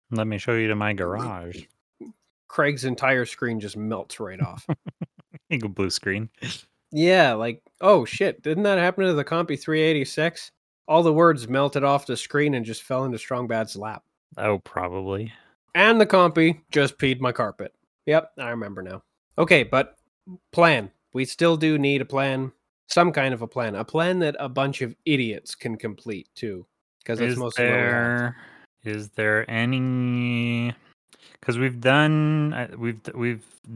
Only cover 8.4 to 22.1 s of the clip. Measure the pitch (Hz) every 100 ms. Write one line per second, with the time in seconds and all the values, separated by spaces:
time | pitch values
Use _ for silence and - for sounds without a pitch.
8.4 | 156 160 208 190 175 185 190 151 139 165
9.4 | 170 139 - 156 156 151 131 - 165 -
10.4 | - _ _ _ - 160 170 156 170 139
11.4 | 113 131 143 139 139 139 - 120 - 143
12.4 | 147 131 113 113 - 131 135 113 - 123
13.4 | 120 113 110 98 107 - _ _ _ -
14.4 | 107 98 - - 90 92 95 98 113 -
15.4 | _ _ _ 170 214 226 208 190 175 160
16.4 | 160 160 _ 147 139 - 139 127 127 120
17.4 | 107 - 101 _ _ _ - 160 160 -
18.4 | 120 117 104 95 92 95 _ _ _ -
19.4 | 170 165 113 127 135 _ _ _ - 180
20.4 | _ - 170 131 98 - _ 127 131 -
21.4 | 170 160 156 151 139 139 131